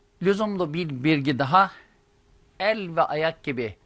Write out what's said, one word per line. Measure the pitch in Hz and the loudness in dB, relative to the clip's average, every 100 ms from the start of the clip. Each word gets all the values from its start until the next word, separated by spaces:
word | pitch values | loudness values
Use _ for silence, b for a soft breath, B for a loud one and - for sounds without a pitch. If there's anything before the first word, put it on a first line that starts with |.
| _ _ | _ _
Lüzumlu | 180 202 214 196 165 | 0 0 -2 -2 -2
bir | 165 165 127 | -2 -4 -2
bilgi | 151 151 135 127 | 2 2 2 0
daha, | 135 180 190 - _ _ _ _ _ _ _ - | 4 4 4 -2 _ _ _ _ _ _ _ -4
el | 196 226 180 165 | -2 -2 -2 0
ve | |
ayak | 156 151 160 160 | 0 0 -2 -2
gibi | - 127 113 - | -6 -4 -6 -10